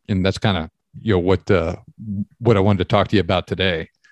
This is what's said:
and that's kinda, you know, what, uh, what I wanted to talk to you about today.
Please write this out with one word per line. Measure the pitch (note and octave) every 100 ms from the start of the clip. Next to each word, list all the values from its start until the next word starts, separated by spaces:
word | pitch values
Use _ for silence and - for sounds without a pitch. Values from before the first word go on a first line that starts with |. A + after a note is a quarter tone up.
| -
and | G2
that's | F#2+ -
kinda, | A2+ F2+ D#2 _ _ -
you | A2
know, | F#2
what, | F2 F2+ -
uh, | F#2 E2 F#2+ - - G#2+ G2 G2+ -
what | A#2+ G2+
I |
wanted | G2 G2
to | F#2
talk | G#2 F#2+
to | G#2
you |
about | F2 F#2 -
today. | F2 F#2 E2 D#2+ _ _